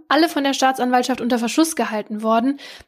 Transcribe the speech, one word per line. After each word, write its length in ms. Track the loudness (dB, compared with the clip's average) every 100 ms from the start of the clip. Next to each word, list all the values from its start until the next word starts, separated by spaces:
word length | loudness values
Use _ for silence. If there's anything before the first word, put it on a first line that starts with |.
| 0
alle 220 | 2 2
von 140 | 2
der 100 | -2
Staatsanwaltschaft 680 | 2 0 0 0 2 0 -2
unter 160 | -2 0
Verschluss 380 | 0 2 0 0
gehalten 480 | -4 -4 -6 -4
worden, 360 | 0 2 2 -2 -8 -20